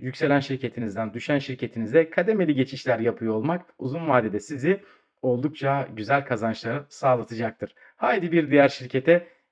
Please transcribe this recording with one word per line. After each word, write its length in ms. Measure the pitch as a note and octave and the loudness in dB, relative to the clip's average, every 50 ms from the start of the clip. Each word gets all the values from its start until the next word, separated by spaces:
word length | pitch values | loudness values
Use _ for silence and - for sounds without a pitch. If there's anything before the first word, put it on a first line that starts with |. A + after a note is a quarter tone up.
yükselen 380 | B2 B2+ C3 - D#3+ C#3+ C#3+ C#3+ | -10 -10 -6 -2 0 2 2 2
şirketinizden 720 | C3+ - C3+ B2+ - A#2+ - - A#2+ A2 F#2+ G2 A2+ G#2+ G2+ | 2 0 -4 -4 -4 -6 -6 -6 -6 -6 -4 -6 -6 -6 -6
düşen 260 | A#2+ - - D3 C#3+ | -10 -4 -2 -2 0
şirketinize 720 | C3+ - B2+ - - A2+ - A#2 A2+ A2 A#2 D#3+ D#3+ D#3+ | 0 -4 -8 -8 -8 -8 -6 -6 -6 2 4 4 4 4
kademeli 460 | D#3+ - F3 G3+ A3 G#3 F3+ D#3 D3 | 0 -2 0 2 2 2 2 2 2
geçişler 440 | C3 C3 C3 - B2+ - C3 B2 A2 | 2 0 -2 -2 -6 -2 -2 0 2
yapıyor 340 | A2 A#2 G#2+ - A#2 A2 A2 | 2 -2 -2 -2 -2 -2 -2
olmak 320 | G#2+ A2 D3 E3+ F3+ F3+ - _ _ | 0 0 -2 -2 -2 -6 -10 _ _
uzun 320 | - B2+ C3+ E3+ E3 D#3 | -8 -6 -6 -4 0 2
vadede 300 | C3 B2 A2 G#2+ F#2 G#2 | 4 4 4 2 -4 -6
sizi 400 | - - D#3 C3+ B2+ D#3+ G3 G3+ - - - _ _ _ _ _ | -6 -6 -8 -4 0 0 0 0 -2 -12 -20 _ _ _ _ _
oldukça 680 | - C3 B2 B2 C3 D3+ D3 - C#3 C#3 C#3 C#3 C3+ - G#2+ | -2 -2 0 0 -2 -4 -6 -4 -2 0 0 0 -2 -6 -8
güzel 300 | G#2+ G#2+ G2+ C#3 C#3+ C#3 | -10 -2 0 0 0 0
kazançlar 580 | - B2+ G#2+ A2 A2+ A2+ - - A2+ A2+ - - - | -2 -4 -2 -2 -2 -4 -4 -6 -6 -6 -6 -8 -12
sağlatacaktır. 880 | - - - C3+ B2+ A#2+ G#2+ - A#2 A2 A#2 A2+ A2+ - - - - _ - - _ | -16 -2 2 2 2 2 0 -6 -6 -6 -6 -6 -6 -6 -10 -12 -12 _ -20 -20 _
Haydi 360 | _ - A3+ B3 G#3 E3+ E3+ | _ 0 0 0 0 0 2
bir 200 | D#3+ E3+ D#3 C#3 | 2 2 2 4
diğer 160 | C3+ C#3+ C#3 C3+ | 6 6 6 6
şirkete 600 | - - C3 B2 - C3+ B2+ E3 E3+ F3 F3 - _ _ _ _ | 4 -2 -10 -4 -4 0 4 6 4 4 4 -2 _ _ _ _